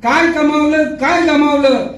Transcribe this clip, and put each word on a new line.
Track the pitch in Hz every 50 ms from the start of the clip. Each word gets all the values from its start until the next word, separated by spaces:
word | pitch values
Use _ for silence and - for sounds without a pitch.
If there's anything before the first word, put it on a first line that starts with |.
| 220
काय | 233 277 320 339 330 330
कमावलं, | 311 302 294 311 302 302 294 311 311 302 254 -
काय | - 262 294 349 339 330
गमावलं, | 330 302 285 294 294 294 285 277 269 254 - - - -